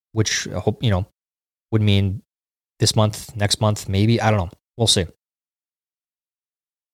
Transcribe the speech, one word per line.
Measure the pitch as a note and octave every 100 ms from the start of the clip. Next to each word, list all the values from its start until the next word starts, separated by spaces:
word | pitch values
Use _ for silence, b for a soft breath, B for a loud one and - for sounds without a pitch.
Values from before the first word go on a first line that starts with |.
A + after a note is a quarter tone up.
| _
which | A2 G#2 - -
I | G2+
hope, | - -
you | A#2+
know, | F#2 G2+ _ _ _ _ _ -
would | A2
mean | G#2 G2 G2 G2 - _ _ _ _ -
this | A2+ A#2
month, | G#2+ - - G#2
next | G2+ -
month, | G#2+ G#2 -
maybe. | F#2+ G#2+ A#2
I | A2
don't | G#2+
know. | F#2 - _ -
We'll | A2
see. | G#2+ E2+ - _ _ _ _ _ _ _ _ _ _ _ _ _ _ _ _ _